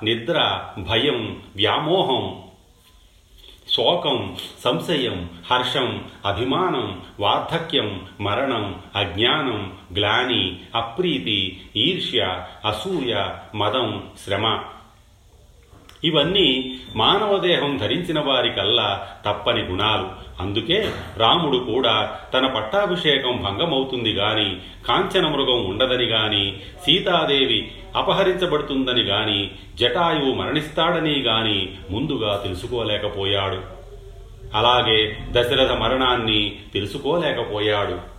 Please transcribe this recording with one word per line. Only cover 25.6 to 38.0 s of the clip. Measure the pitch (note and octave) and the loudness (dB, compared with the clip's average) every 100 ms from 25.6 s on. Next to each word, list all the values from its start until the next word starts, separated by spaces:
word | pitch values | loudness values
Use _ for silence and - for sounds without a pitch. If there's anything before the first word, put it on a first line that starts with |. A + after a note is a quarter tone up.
ఉండదని | F#2+ G#2 B2+ B2 | 0 0 2 2
గాని, | A2+ A2 G#2+ G2+ G2 F#2+ - - - | 0 0 0 0 -2 -6 -12 -4 2
సీతాదేవి | F3+ G3 F3 D#3 C#3 C3 A2 - - - A#2 | 2 4 2 2 2 2 0 -4 -10 -6 -2
అపహరించబడుతుందని | F#3+ F3 F#3 F3+ F3+ D3 C#3+ C3+ C3 A#2+ | 0 2 2 2 0 0 0 -2 0 0
గాని, | G2 G2+ G#2+ G2+ G2 - - | 2 0 0 0 -2 -8 -10
జటాయువు | - G3 F#3+ E3+ D#3 C3+ | 0 0 2 2 2 2
మరణిస్తాడని | G#2+ F#2 D3+ D3 - E3 E3 D#3 C#3+ | 0 0 -2 -2 0 2 2 2 2
గాని | A#2 A2 A2 G2+ F#2 - - | 2 2 2 0 -2 -6 -6
ముందుగా | G2+ D3+ C3 G#2 G2+ | -4 -2 0 0 0
తెలుసుకోలేకపోయాడు. | G2 F2+ - A#2+ G#2+ G#2 G#2 G2 G2 G2+ F#2+ F#2 - - - - - - - - - G#2+ | -2 -6 -4 -4 -2 -2 -2 -2 0 0 0 -4 -8 -14 -18 -18 -18 -18 -18 -16 -4 2
అలాగే | A#2 B2 A2+ A2 G#2+ - - | 6 6 4 4 2 -2 0
దశరథ | A#2+ A#2+ C3 B2 | 2 4 4 4
మరణాన్ని | A#2+ A2+ C3 B2+ A#2+ A2+ G#2+ G#2 - - | 4 2 2 2 2 2 2 0 -4 -6
తెలుసుకోలేకపోయాడు. | G2+ G2+ - C3+ E3+ D#3 B2 A2 G#2 G#2+ G#2 F#2+ F2+ | -4 -2 -2 0 2 2 0 -2 0 2 2 0 -4